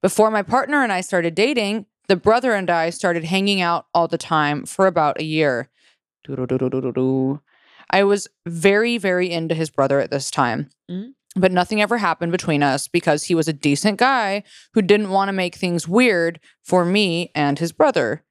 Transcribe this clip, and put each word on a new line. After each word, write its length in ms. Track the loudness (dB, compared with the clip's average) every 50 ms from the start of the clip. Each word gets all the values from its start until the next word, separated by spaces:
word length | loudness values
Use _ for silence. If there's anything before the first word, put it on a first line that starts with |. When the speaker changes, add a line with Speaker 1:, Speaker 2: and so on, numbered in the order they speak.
Speaker 1:
Before 280 | 0 -2 4 4 4 4
my 120 | 4 0 -2
partner 400 | 0 0 0 0 2 0 0 0
and 100 | 0 0
I 80 | -4
started 320 | -4 -2 -2 -2 -2 0 0
dating, 520 | 0 0 0 2 0 -2 -2 -4 -6 -6 _ _ _ _ _
the 80 | 0
brother 380 | 2 4 2 2 4 2 0 0
and 160 | 0 0 0
I 220 | 0 0 0 -2
started 320 | -4 -2 -2 -2 -2 -2 -2
hanging 360 | -2 -2 0 2 2 0 0
out 260 | 0 0 0 -2 -4 _ _
all 120 | 0 0 0
the 100 | -2 -4
time 460 | -4 0 0 0 2 0 0 -4 -6
for 200 | -10 -2 2 2 2
about 320 | 4 2 0 0 0 -2
a 40 | -6
year. 460 | -4 0 0 2 2 0 -2 -4 _ _ _ _ _ _ _ _ _ _ _ _
Doo-doo-doo-doo-doo-doo-doo. 1160 | -12 -8 -6 -4 -2 -2 0 0 0 -2 -2 -4 -4 -2 -2 0 0 0 0 0 -2 -4 -6 _ _ _ _ _ _ _ _ -10 _
I 140 | 0 2 2
was 240 | 2 2 0 -2 -10 _ _ _
very, 520 | -10 -10 2 2 4 4 4 2 0 0 -2
very 340 | 0 0 0 0 0 0
into 240 | -2 -4 -2 -2 -2
his 140 | -2 -2 -4
brother 300 | _ 0 0 2 2 0
at 120 | 0 0
this 180 | -4 -6 -6 -4
time. 400 | -2 0 0 0 0 -4 -6 -10 _ _ _ -12
Speaker 2:
Mm-hmm. 200 | -12 -12 -12 -12 -18 _ _ _ -4 0
Speaker 1:
But 120 | 0 2
nothing 300 | 2 2 0 0 0 0
ever 160 | 0 0 0 0
happened 340 | 0 -2 -2 -2 -4 -4
between 320 | -4 -4 -2 0 0 2 2
us 240 | 2 0 -2 -4 -2
because 380 | _ -2 0 2 0 0 0
he 100 | -2 0
was 120 | 0 0 -2
a 60 | -4
decent 440 | -2 0 0 0 0 0 -2 0 2
guy 460 | 2 2 2 0 0 -2 -4 -6 -8 _ -20 -20 -20 _ _
who 80 | -2
didn't 280 | 2 4 2 2 2 0
wanna 220 | 0 0 0 0 -2
make 220 | -2 -4 -4 -4
things 320 | -4 -4 -2 -2 -2 -4 0
weird 520 | 2 2 4 4 2 2 0 -2 -4 -6 _ _ _ _ _
for 220 | 0 0 0 2
me 460 | 2 2 0 0 0 0 -2 -4 -4 _
and 240 | -2 0 0 0 0
his 120 | -2 -6
brother 520 | 0 _ 2 2 2 2 0 0 -2 -6 _ _